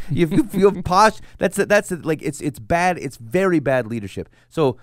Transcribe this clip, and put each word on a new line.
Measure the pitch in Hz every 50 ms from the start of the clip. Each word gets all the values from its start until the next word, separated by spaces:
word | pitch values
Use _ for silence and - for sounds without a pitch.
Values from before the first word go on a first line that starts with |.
<laughs> | - - 143
if | 123 170 151
you | 185 269 311
feel | 208 - 185 190 202 - - -
posh, | - 180 190 214 220 202 - - - - -
that's | - 190 -
a, | 196 196
that's | - 208 208 214 -
a, | 190
like, | 151 110 151 160 -
it's, | - 151 - -
it's | - 147 127 -
bad, | 107 101 - 170 180 185 175 -
it's | - 143 -
very | - 117 110 117 180 196 190 175 156
bad | 127 143 131 127 117
leadership. | 107 117 113 101 95 - 95 82 - _ _ _ _
So, | - 165 156 131 117 -